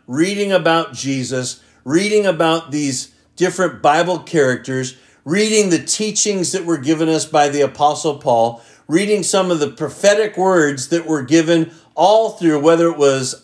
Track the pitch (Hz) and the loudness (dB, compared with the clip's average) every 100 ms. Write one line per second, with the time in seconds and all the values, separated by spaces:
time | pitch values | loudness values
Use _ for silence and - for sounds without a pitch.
0 | - 131 180 202 202 190 165 165 160 120 | -8 -2 -2 -2 0 0 2 0 -2 -8
1 | 135 135 123 131 127 - _ _ 127 160 | -6 -6 -4 -6 -6 -10 _ _ -4 -2
2 | 202 208 202 160 165 165 160 147 143 131 | 0 0 0 0 0 0 -4 -6 -4 -6
3 | - _ _ - 180 180 180 117 156 156 | -10 _ _ -4 -2 0 -4 0 2 2
4 | 170 180 - 165 131 120 - 131 131 - | 0 -4 -4 0 0 0 -4 -6 -6 -10
5 | _ _ - 190 214 214 196 160 123 - | _ _ -4 -2 0 0 2 0 -2 -4
6 | 214 208 214 196 156 190 170 160 127 156 | -4 -2 -2 -2 -4 -4 -4 -4 -2 0
7 | 160 156 - 156 147 143 139 - 147 151 | 0 -2 0 0 2 2 -2 0 0 0
8 | 160 139 139 117 113 117 - - - 160 | -4 -4 0 2 2 -2 -18 -20 -2 0
9 | 202 208 170 196 185 165 143 - 147 - | 0 -2 0 0 0 0 -2 -4 -10 0
10 | 202 208 208 180 185 185 147 139 123 170 | 2 2 0 0 2 4 2 0 -2 -2
11 | 165 151 127 160 160 170 160 - _ - | -2 -4 2 2 4 2 0 -6 _ 0
12 | 175 220 220 - 170 151 151 165 170 151 | 4 4 2 0 0 2 4 4 2 2
13 | 143 135 127 - | 2 2 -2 -8